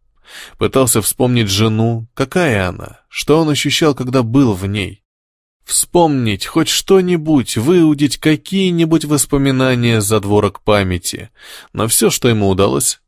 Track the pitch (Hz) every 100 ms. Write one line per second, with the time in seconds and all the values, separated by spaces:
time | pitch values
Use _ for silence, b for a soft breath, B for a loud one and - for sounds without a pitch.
0 | _ _ B B B B 101 135 127 113
1 | - - 127 120 104 95 113 110 113 117
2 | 113 - 135 185 165 104 92 87 82 -
3 | _ - - 156 156 143 143 - 160 131
4 | 127 131 113 135 127 92 98 104 90 95
5 | _ _ _ _ _ _ - - - 175
6 | 165 135 113 98 - 165 151 - - 190
7 | 180 175 156 147 - 117 123 180 160 147
8 | 143 - 156 151 - 190 185 170 160 160
9 | 151 147 - 143 139 131 131 123 120 113
10 | 101 107 101 104 101 - - 104 92 90
11 | - - - _ B B B 104 110 -
12 | 208 - 123 110 98 92 98 67 - -